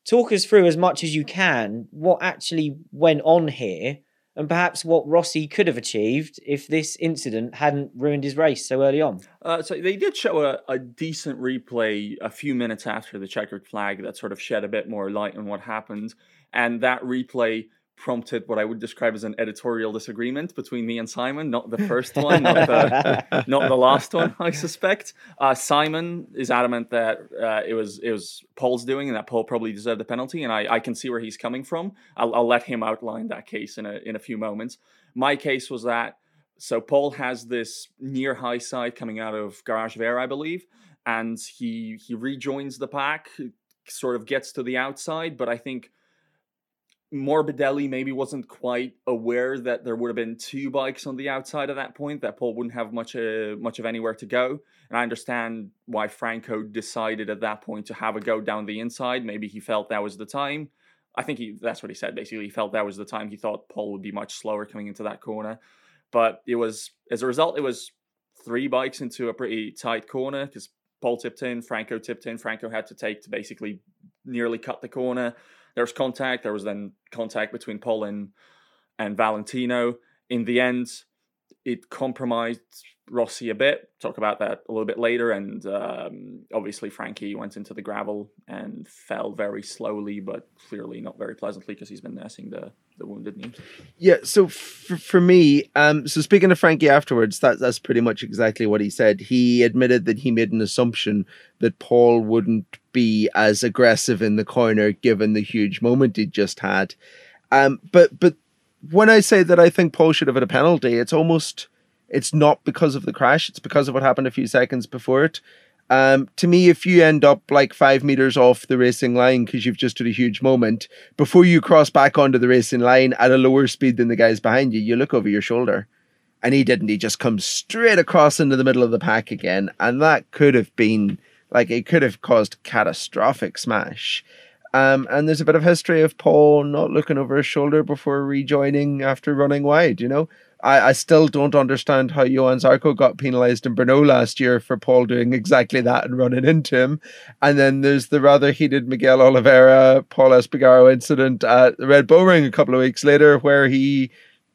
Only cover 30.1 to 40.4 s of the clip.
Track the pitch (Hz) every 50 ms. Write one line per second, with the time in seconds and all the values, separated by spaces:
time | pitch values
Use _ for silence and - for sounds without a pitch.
30.1 | 120 123 131 127 - 170 143 117 110 107 104 - 117 - - 131 113 - - 127
31.1 | 120 113 117 110 - - - 120 123 135 139 - 170 165 185 196 196 _ _ _
32.1 | _ - 117 117 113 120 120 117 120 117 - - 123 113 113 110 113 - 120 110
33.1 | 113 113 113 - - - - _ - 107 110 - - 110 104 104 104 - - 113
34.1 | 107 104 _ - 117 107 110 107 104 110 117 123 - _ _ _ _ _ _ _
35.1 | - 123 131 143 143 143 - 147 135 127 127 - 135 113 117 120 117 117 117 -
36.1 | - _ _ _ _ _ _ _ _ _ - - 123 113 - - 147 139 143 143
37.1 | - 143 131 127 127 117 117 117 123 120 113 - - - - - _ - 135 135
38.1 | 135 131 135 139 123 - 127 120 120 120 - - 135 127 120 120 120 - 120 113
39.1 | 107 110 110 110 107 107 104 101 - _ - - 110 110 113 110 - 110 117 117
40.1 | 120 123 127 127 139 139